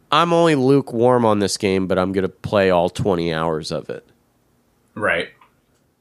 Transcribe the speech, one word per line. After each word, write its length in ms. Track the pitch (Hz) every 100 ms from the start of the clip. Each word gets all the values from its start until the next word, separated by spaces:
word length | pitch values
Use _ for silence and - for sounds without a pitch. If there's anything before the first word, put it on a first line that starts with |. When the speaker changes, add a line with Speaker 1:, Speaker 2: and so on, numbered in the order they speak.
| _
Speaker 1:
"I'm 220 | 151 170
only 220 | 170 170 143
lukewarm 680 | 127 139 - 117 123 123
on 140 | 110 104
this 180 | 95 -
game, 300 | 101 95 92
but 140 | 92
I'm 140 | 92
gonna 140 | 95 92
play 440 | - - 104 95
all 180 | 87 87
twenty 420 | - 104 87 85
hours 400 | 80 82 78 78
of 200 | 76 -
it." 120 | 58 - _ _ _ _ _ _ _ _ 110
Speaker 2:
Right. 340 | 98 85 - _ _ _ _ _ _ _